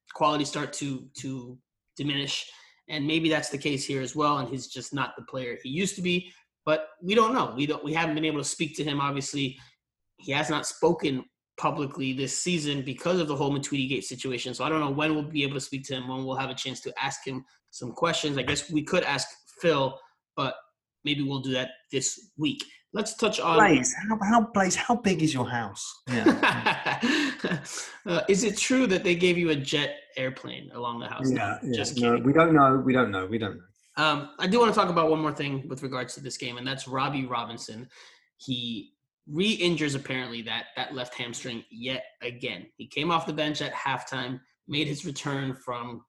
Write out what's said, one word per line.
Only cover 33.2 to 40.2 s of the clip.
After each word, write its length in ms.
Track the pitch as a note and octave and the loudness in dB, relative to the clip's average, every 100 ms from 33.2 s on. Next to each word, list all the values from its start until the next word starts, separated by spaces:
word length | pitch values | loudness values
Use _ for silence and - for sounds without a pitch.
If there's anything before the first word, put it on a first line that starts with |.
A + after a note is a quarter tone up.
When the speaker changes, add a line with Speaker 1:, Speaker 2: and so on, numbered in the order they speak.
| F#2+ | -2
Speaker 2:
We 120 | A2+ | -2
don't 180 | G#2 E2+ | -2 -6
know. 460 | - _ _ - | -14 _ _ 0
Speaker 1:
Um, 280 | D#3 D3 C#3 - | 2 2 -4 -4
I 80 | F#3 | 2
do 120 | A#3 | 6
wanna 140 | A3+ | 6
talk 160 | G#3+ F#3 | 6 4
about 220 | E3+ D#3 | 4 4
one 100 | D#3 | 4
more 120 | D#3 | 2
thing 360 | D3 C#3+ C3+ C3 | 0 -2 -4 -6
with 140 | C3 | -8
regards 320 | C#3 B2+ A#2+ | -6 -6 -6
to 60 | - | -8
this 160 | B2 - | -10 -8
game, 200 | B2+ A#2+ | -8 -6
and 80 | B2+ | -6
that's 220 | C3+ C3 | -6 -4
Robbie 380 | C3 C#3+ C#3+ B2+ | -2 0 -2 -2
Robinson. 600 | A#2+ A2+ A#2 - A2 B2+ - - - _ _ | -4 -4 -10 -12 -14 -16 -20 -20 -20 _ _
He 580 | - B2 A#2+ A2 - _ _ _ - | -6 -6 -4 -8 -10 _ _ _ -8
re-injures, 680 | D3+ G#3 A3+ F3 D#3+ D3+ | 0 0 2 2 2 0
apparently, 480 | C3+ - C3 | -2 -4 -4